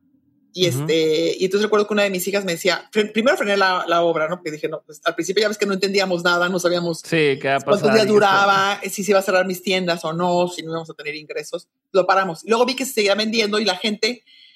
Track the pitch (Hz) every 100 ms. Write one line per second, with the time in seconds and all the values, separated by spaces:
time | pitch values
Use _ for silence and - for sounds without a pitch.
0 | _ _ _ _ _ 180 180 135 147 160
1 | 160 156 165 - 185 202 214 208 208 208
2 | 202 185 185 202 190 165 180 170 - 214
3 | 208 220 233 370 208 196 190 180 170 170
4 | 170 160 156 180 - 156 151 156 - 151
5 | - 165 170 196 214 214 196 190 196 196
6 | 190 175 175 175 175 185 175 175 170 160
7 | - 165 147 135 139 139 - 202 214 220
8 | 208 208 202 190 202 196 196 202 190 190
9 | 190 196 190 185 190 180 - 185 175 170
10 | 165 165 180 175 180 175 160 165 160 156
11 | 147 151 151 151 151 175 - _ _ 185
12 | 180 190 190 165 - 233 247 262 254 -
13 | 202 202 220 226 208 214 208 180 220 208
14 | 220 247 _ - -